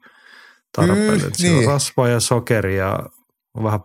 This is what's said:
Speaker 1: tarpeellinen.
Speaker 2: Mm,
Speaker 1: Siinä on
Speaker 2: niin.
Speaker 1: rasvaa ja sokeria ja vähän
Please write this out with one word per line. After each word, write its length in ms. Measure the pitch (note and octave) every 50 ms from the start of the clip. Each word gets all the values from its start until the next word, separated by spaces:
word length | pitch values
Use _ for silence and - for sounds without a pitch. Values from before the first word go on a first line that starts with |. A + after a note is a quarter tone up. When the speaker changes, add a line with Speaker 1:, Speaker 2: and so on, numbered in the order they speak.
| - - _ _ _ - - - - - _ _ _ _ -
Speaker 1:
tarpeellinen. 440 | - E3 F3 F#3+ G#3 G#3+ G#3+ G#3+ -
Speaker 2:
Mm, 120 | - -
Speaker 1:
Siinä 220 | - - F3 F3 E3
on 60 | C3+
Speaker 2:
niin. 100 | - -
Speaker 1:
rasvaa 380 | C#3+ C#3 - - - - B2 A#2+
ja 120 | A#2+ A#2
sokeria 680 | - - B2+ A#2 - - A#2+ G#2+ F#2+ F#2+ G2 F#2+ F#2+
ja 760 | G2 G2+ - - - - _ _ _ _ _ _ _ - A2
vähän 180 | A2 G#2+ G#2+ G2+